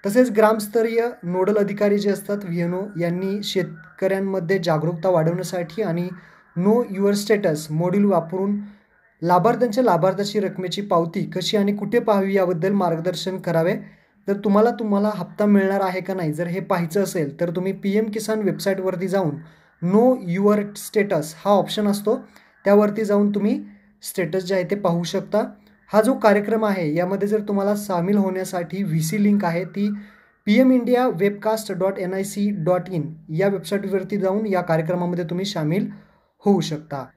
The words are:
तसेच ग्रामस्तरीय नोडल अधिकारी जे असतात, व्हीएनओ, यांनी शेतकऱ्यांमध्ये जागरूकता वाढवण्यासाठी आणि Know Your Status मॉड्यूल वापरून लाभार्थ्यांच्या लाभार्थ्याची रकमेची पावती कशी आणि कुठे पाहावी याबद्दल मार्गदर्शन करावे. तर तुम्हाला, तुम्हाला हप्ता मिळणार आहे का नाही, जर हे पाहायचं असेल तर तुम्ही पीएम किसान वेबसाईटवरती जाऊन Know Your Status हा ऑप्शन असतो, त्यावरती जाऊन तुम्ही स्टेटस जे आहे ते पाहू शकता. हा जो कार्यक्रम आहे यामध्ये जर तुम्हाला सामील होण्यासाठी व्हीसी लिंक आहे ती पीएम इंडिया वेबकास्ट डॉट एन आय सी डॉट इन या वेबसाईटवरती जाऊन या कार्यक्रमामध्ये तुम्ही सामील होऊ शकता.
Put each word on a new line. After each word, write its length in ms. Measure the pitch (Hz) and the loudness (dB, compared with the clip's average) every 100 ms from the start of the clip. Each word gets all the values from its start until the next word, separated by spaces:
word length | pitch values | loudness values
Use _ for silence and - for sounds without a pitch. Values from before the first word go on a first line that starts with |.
तसेच 260 | 202 220 254 | 2 4 4
ग्रामस्तरीय 680 | 202 214 220 208 233 226 226 233 - | 6 4 4 0 0 2 0 -2 -4
नोडल 340 | 175 185 185 208 | -4 0 2 2
अधिकारी 420 | 196 202 208 202 | 0 2 2 2
जे 120 | 202 | 2
असतात, 340 | 190 - 202 | -2 -4 -6
व्हीएनओ, 360 | 190 170 170 185 202 165 | -4 -4 -2 -4 -6 -4
यांनी 420 | 170 175 190 202 | -2 -2 -2 -4
शेतकऱ्यांमध्ये 1160 | 202 190 160 - - - 190 196 196 190 165 190 | -4 -4 -4 -8 -20 -4 -2 0 -2 -4 -2 -2
जागरूकता 500 | 175 156 156 170 190 | 0 0 0 -2 0
वाढवण्यासाठी 760 | 175 160 180 180 185 - - | 2 2 -2 -4 -6 -6 -6
आणि 260 | 202 165 180 180 - - _ - | -4 -2 -4 -10 -20 -20 _ -2
Know 200 | 185 233 240 | 2 2 0
Your 200 | 190 202 202 | 0 0 0
Status 500 | - 202 175 151 - | 0 0 2 -2 -4
मॉड्यूल 340 | 156 175 196 | -2 0 2
वापरून 520 | 202 180 160 185 196 208 - - _ _ _ _ | 4 2 0 -4 -2 -4 -6 -18 _ _ _ _
लाभार्थ्यांच्या 600 | 165 180 196 233 240 208 | 2 4 4 2 0 2
लाभार्थ्याची 560 | 247 175 185 185 202 214 | 2 4 2 0 -2 -2
रकमेची 420 | 190 - 185 180 | -4 -4 -6 -6
पावती 420 | 202 175 165 190 156 | 0 0 0 -4 -4
कशी 220 | 185 185 208 | -4 -2 0
आणि 160 | 202 | 0
कुठे 260 | 208 202 233 | 0 0 0
पाहावी 360 | 233 202 196 | 2 2 2
याबद्दल 380 | 196 180 175 185 | 2 2 0 0
मार्गदर्शन 640 | 202 180 160 170 175 - 185 | 2 0 0 -4 -4 -6 -6
करावे. 380 | - 165 165 240 - - _ _ - | -2 0 0 -2 -8 -20 _ _ -4
तर 80 | 202 | -2
तुम्हाला, 340 | 214 202 233 | 2 4 4
तुम्हाला 400 | 240 220 202 208 | 2 0 2 0
हप्ता 320 | 208 175 - 208 | -2 -8 0 4
मिळणार 340 | 202 190 196 | 6 4 2
आहे 200 | 190 185 | 0 -2
का 140 | 180 | -4
नाही, 180 | 185 160 | -2 -2
जर 140 | 147 170 | -2 -4
हे 140 | 180 | -4
पाहायचं 420 | - 180 170 185 | -2 -2 0 0
असेल 360 | 190 180 143 - | 0 -2 -4 -2
तर 100 | 175 | -2
तुम्ही 220 | 170 185 | -2 -4
पीएम 360 | 196 196 202 220 | -4 -2 0 0
किसान 320 | 214 214 220 | -4 -4 -2
वेबसाईटवरती 680 | 196 156 196 190 185 180 185 | -2 -2 -2 -2 -2 -4 -2
जाऊन 280 | 196 175 139 - _ _ _ | 0 -2 -4 -14 _ _ _
Know 280 | 170 208 247 254 185 | 2 4 4 2 -2
Your 280 | 175 202 208 202 - | 0 2 2 -2 -10
Status 540 | - 214 202 175 - - | -4 -2 0 0 -4 -8
हा 140 | 196 | 2
ऑप्शन 360 | 202 170 - 208 | 2 2 -2 0
असतो, 280 | 202 - 254 - - _ _ | 0 0 -2 -4 -20 _ _
त्यावरती 400 | - 208 208 208 | 4 4 4 0
जाऊन 300 | 214 202 208 | 0 2 2
तुम्ही 260 | 208 208 277 - - _ _ | 2 0 -2 -6 -20 _ _
स्टेटस 400 | - - 170 185 | -10 -6 -2 -2
जे 100 | 180 | -2
आहे 160 | 190 170 | -2 0
ते 40 | 202 | -2
पाहू 260 | 196 170 | 0 0
शकता. 440 | 170 196 - 208 254 - _ _ _ | -2 -4 -2 -2 -2 -8 _ _ _
हा 100 | 208 | 2
जो 120 | 214 | 4
कार्यक्रम 500 | 262 220 202 208 220 | 4 4 4 2 0
आहे 280 | 214 185 160 | 0 0 0
यामध्ये 340 | 160 180 196 202 | 0 0 0 0
जर 120 | 214 | -2
तुम्हाला 340 | 208 202 196 208 | 0 0 0 -2
सामील 400 | - 180 175 208 | -2 -2 2 2
होण्यासाठी 680 | 190 185 185 180 170 185 | 2 -2 -4 -6 -6 -4
व्हीसी 400 | 196 160 160 214 | -2 0 0 2
लिंक 220 | 208 202 | 2 2
आहे 200 | 175 170 165 | 0 -2 -4
ती 220 | 202 208 208 - - _ _ - | -4 -4 -4 -12 -20 _ _ 2
पीएम 260 | 226 262 | 4 6
इंडिया 340 | 254 233 247 254 | 4 4 2 2
वेबकास्ट 640 | 165 202 202 214 220 214 | 2 0 0 -2 -2 -4
डॉट 260 | 196 190 196 | -2 -2 -2
एन 160 | 180 | -4
आय 80 | 190 | -4
सी 240 | 202 208 208 202 | -6 -2 -2 -2
डॉट 240 | 156 180 180 | 0 0 0
इन 140 | 180 135 - - | -4 -6 -10 -8
या 180 | 160 196 | 0 0
वेबसाईटवरती 680 | 196 - 202 196 190 185 202 | 0 -4 -4 -2 -4 -2 -2
जाऊन 300 | 190 196 220 | 0 0 0
या 140 | 185 | -2
कार्यक्रमामध्ये 640 | 175 160 160 180 175 175 | 0 0 0 -2 -2 -4
तुम्ही 200 | 170 175 | -4 -4
सामील 420 | 196 170 151 180 208 - - _ _ _ | -4 -4 -2 -2 -2 -8 -20 _ _ _
होऊ 160 | 202 196 | 2 2
शकता. 440 | 156 151 - 139 123 | 0 -6 -8 -10 -12